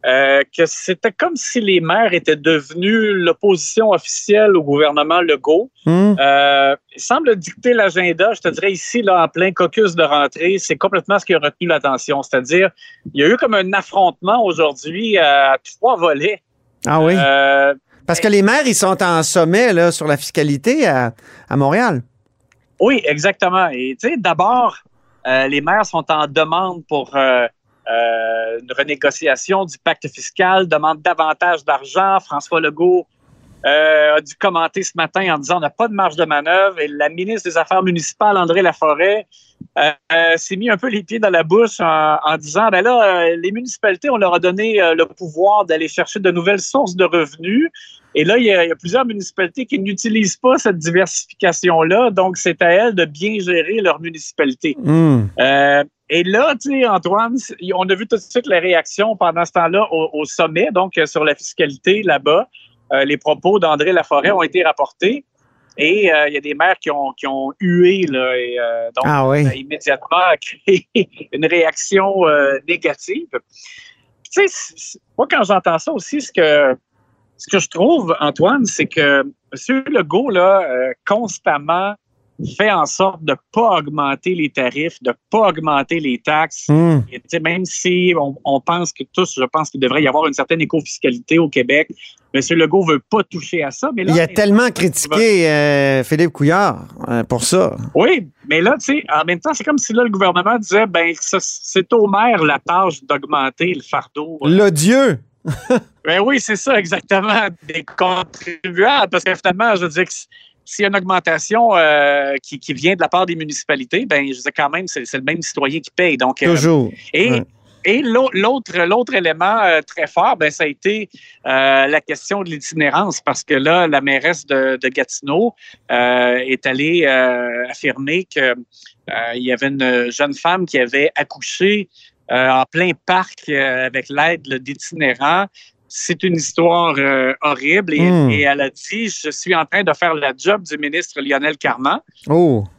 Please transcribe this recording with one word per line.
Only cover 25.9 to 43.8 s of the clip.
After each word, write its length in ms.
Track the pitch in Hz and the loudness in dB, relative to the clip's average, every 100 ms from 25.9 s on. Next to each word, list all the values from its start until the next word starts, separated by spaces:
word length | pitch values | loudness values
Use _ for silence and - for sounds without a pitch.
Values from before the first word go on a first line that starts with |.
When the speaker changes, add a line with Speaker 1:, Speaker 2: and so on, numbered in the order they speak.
| 165 - | -4 -2
Speaker 1:
en 160 | 156 151 | -2 0
demande 580 | 143 156 170 190 175 - | -2 0 -2 -4 -8 -6
pour, 260 | 147 127 139 | -6 -4 0
euh, 280 | 135 127 120 _ _ _ 113 | 2 2 0 _ _ _ -4
euh, 680 | 113 117 113 113 113 113 117 | -2 0 -2 -2 -4 -4 -8
une 100 | 123 | -8
renégociation 920 | 127 143 143 147 - 156 127 - 190 185 | -6 -4 -2 -2 0 -2 -2 -2 -2 -2
du 120 | - | -6
pacte 300 | - 156 151 | -4 -4 -8
fiscal, 580 | - - - 185 190 185 | -14 -16 0 2 2 2
demande 320 | 156 156 156 | 2 2 0
davantage 640 | 165 165 156 156 180 165 139 | -2 0 0 0 0 0 -2
d'argent. 520 | 139 135 156 190 190 | -4 -2 0 2 2
François 400 | - 147 - 170 | -2 -8 -4 -2
Legault, 460 | 156 151 175 180 - _ _ _ _ - 143 | -2 0 2 2 -2 _ _ _ _ -6 0
euh, 500 | 151 156 156 151 151 | 2 4 4 4 2
a 40 | |
dû 140 | 147 - | -2 -4
commenter 480 | 196 170 165 - | -2 0 -2 -4
ce 80 | 185 165 | -8 -6
matin 380 | 160 190 190 | -4 -2 -2
en 40 | 151 | -2
disant : « 180 | 135 175 | -2 -2
On 40 | |
n'a 80 | 147 | -2
pas 180 | - 233 | -2 -4
de 40 | |
marge 220 | 202 185 151 | 0 -2 0
de 80 | 160 | 0
manœuvre. » 540 | 147 151 180 196 175 | 0 2 2 2 0
Et 60 | 147 | -6
la 220 | 147 147 | -2 -2
ministre 400 | 165 190 220 180 | -2 -6 -6 -2
des 80 | 165 | -2
Affaires 260 | 160 185 | 0 0
municipales, 540 | 185 170 147 - 214 196 | 2 -2 -4 0 2 2
André 240 | 170 170 | 2 2
Laforêt, 640 | 180 151 156 151 185 214 202 _ _ _ - 143 | 2 2 0 2 2 0 -4 _ _ _ -10 -2
euh, 120 | 147 143 _ | -2 -2 _
euh, 200 | 165 165 165 | 0 2 0
s'est 180 | - 190 | -2 -6
mis 120 | 233 | -2
un 80 | 202 | -2
peu 100 | 262 | -2
les 140 | 208 | -6
pieds 160 | 180 220 | -6 -2
dans 100 | 208 | 2
la 140 | 175 | 2
bouche 360 | 160 202 233 - | 2 2 2 0
en, 360 | 170 156 156 151 | 0 2 2 2
en 140 | 151 156 | 0 -2
disant : « 320 | 151 165 226 | -4 0 2
Ben 100 | - | 2
là, 400 | 226 247 208 180 170 | 2 4 4 4 2
euh, 100 | 170 | 0
les 100 | 180 | -4
municipalités, 580 | 214 247 - | -6 -10 -2